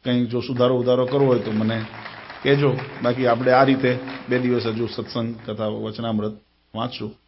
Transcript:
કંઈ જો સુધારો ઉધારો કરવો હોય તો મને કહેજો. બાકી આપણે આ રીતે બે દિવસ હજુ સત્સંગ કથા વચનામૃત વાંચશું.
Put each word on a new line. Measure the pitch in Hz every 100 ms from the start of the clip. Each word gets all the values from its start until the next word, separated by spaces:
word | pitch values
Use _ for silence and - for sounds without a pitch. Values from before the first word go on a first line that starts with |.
કંઈ | 131 123 120
જો | 120
સુધારો | 117 123 123 127
ઉધારો | 120 127 127
કરવો | 139 139
હોય | 120
તો | 104
મને | 107 110 113 110 - - - - -
કહેજો. | 139 139 143 120 - -
બાકી | 123 123 123
આપણે | 117 127
આ | 131
રીતે | 135 135 135 123 - - -
બે | 123
દિવસ | 123 120 110
હજુ | 110 117
સત્સંગ | - 110 123 117 113 120
કથા | 107 107
વચનામૃત | 110 110 107 117 110 107 107 _ _ _
વાંચશું. | 110 123 - 110 -